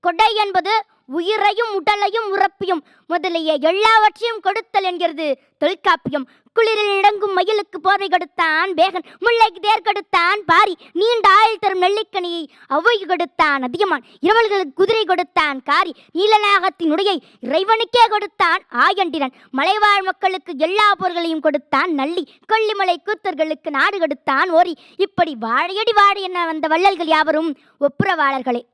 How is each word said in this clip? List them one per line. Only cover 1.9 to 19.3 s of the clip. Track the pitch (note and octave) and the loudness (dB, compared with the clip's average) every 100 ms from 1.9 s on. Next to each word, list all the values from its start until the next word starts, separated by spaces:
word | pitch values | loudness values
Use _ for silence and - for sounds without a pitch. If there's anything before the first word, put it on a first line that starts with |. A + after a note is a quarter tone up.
| G#4 G4+ A4 G#4+ | 0 0 -2 -4
உறப்பையும் | G4 G4 _ G4 E4+ _ _ _ | -2 -2 _ -4 -4 _ _ _
முதலிய | E4+ F#4 E4 D#4 D4+ D#4 | -4 -2 -4 -2 0 0
எல்லாவற்றையும் | F#4 A4 A4+ G#4+ G#4 A#4 A4 F4+ | 2 2 4 2 0 -8 -4 -4
கொடுத்தல் | G#4 - G4+ F#4 | -4 -4 -4 -4
என்கிறது | F4 E4+ D4+ D#4 C4 _ _ | -4 -4 -4 -6 -6 _ _
தொல்காப்பியம். | D4+ G4 G4 E4 - C#4+ C4 _ _ - | -4 -2 -2 -2 -2 -8 -8 _ _ 0
குளிரில் | A4+ G#4+ G#4 G4 | 0 0 0 2
இடங்கும் | G4+ G#4 G4+ F#4 | 2 0 -2 -2
மயிலுக்கு | F#4 G#4+ G4+ F4 F4 | -2 -2 -4 -4 -2
போதை | G4 G4 | 0 0
கொடுத்தான் | F4 F4 - E4 D#4 F#4+ D#4+ | -2 -4 -4 -2 0 -2 0
பேகன், | F#4 F4+ - - | 0 0 -10 -4
முல்லைக்கு | A4 A#4 A4+ F4 | 0 0 -2 -2
தேர் | G#4 A4 G4+ | -2 -2 -2
கொடுத்தான் | G#4 - F4+ E4+ G#4 F4 | -6 -2 0 0 -2 2
பாரி, | E4+ G#4+ F4 - E4 | 2 2 -2 -10 -2
நீண்ட | A4 A#4+ G4+ G4 | 0 4 6 6
ஆயுள் | A4 G#4+ | 4 2
தரும் | G4+ F#4 | -2 0
நெல்லிக்கனியை | F4+ G#4 A4 F#4+ F4 E4+ D4+ _ _ C#4+ | 0 0 -4 -8 -6 -10 -12 _ _ 0
அவ்வை | G4 A4+ E4+ | 2 0 -2
கொடுத்தான் | F4 E4+ - D#4 C#4 B3+ | -4 -4 0 0 2 -4
அதியமான், | C#4 G4+ D4 _ _ E4 | -2 -2 -2 _ _ 2
இரவல்களுக்கு | A4+ A4 G4 D#4 - | 2 2 0 -4 0
குதிரை | G4+ A4+ F4+ | 0 2 0
கொடுத்தான் | F4+ F4+ - D4+ C4+ - | -2 0 -2 -2 -4 -2
காரி, | D4+ F#4 - _ D#4+ | -2 -2 -6 _ -2
நீலநாகத்தின் | G#4 G#4+ G#4 G4+ F#4 - E4 D#4+ | 2 2 4 2 0 -2 -2 0
உடையை | G4+ F4+ _ _ A#3 | 0 -2 _ _ -4
இறைவனுக்கே | D#4 G4 A4 A#4 A#4+ A#4 | -2 0 0 2 2 4
கொடுத்தான் | G#4 G4+ _ F4 F4+ _ A#3+ D#4 | 2 -4 _ 0 0 _ 0 2
ஆயண்டிரன், | G4+ F4+ D4+ C4 | 2 -2 -2 -6